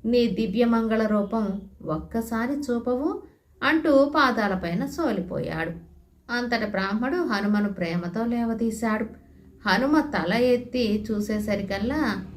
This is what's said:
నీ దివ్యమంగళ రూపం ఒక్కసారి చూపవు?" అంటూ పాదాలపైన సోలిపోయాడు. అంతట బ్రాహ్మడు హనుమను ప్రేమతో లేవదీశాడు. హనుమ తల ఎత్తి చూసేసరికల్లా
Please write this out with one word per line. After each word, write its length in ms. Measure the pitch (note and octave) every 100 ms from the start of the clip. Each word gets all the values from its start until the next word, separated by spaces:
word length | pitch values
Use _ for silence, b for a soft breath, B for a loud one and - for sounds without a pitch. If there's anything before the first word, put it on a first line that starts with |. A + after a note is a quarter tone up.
నీ 220 | A3 A#3+ A#3
దివ్యమంగళ 800 | F#3 A3 G#3 A#3 A3+ A3+ A3 G#3+
రూపం 540 | G#3+ G3+ A3+ G3+ F#3+ - -
ఒక్కసారి 680 | D#3 D#3 - A3+ A3+ A3+ A#3+
చూపవు?" 720 | C#4+ C#4+ A#3 A#3 B3 D#4 - B B B _
అంటూ 500 | C4 D#4+ D#4 C#4 C#4+ D#4
పాదాలపైన 720 | C4 A3+ G3+ F#3 F3 F3 C#4
సోలిపోయాడు. 840 | - D4+ G3 - - D#3+ D#3+ E3 E3 - - _ _ -
అంతట 380 | A#3+ A#3+ A#3 G#3
బ్రాహ్మడు 460 | F#3+ G3 G#3+ B3+ F4+
హనుమను 560 | D4+ G3+ G3+ G#3 G#3
ప్రేమతో 540 | G3 E3+ F3 F3 A3 A#3
లేవదీశాడు. 800 | A#3+ A#3 A3 A3+ A3 A3+ G#3+ G#3+ B B B B B G#3
హనుమ 320 | G3 C4+ D4+
తల 340 | C#4+ F3+ E3
ఎత్తి 720 | A3+ B3 A#3+ - B3+ A3 G#3 -
చూసేసరికల్లా 1160 | G#3 G#3 G#3+ G#3+ G3+ G3 G3 A3 D4+ C4 F#3+ F#3+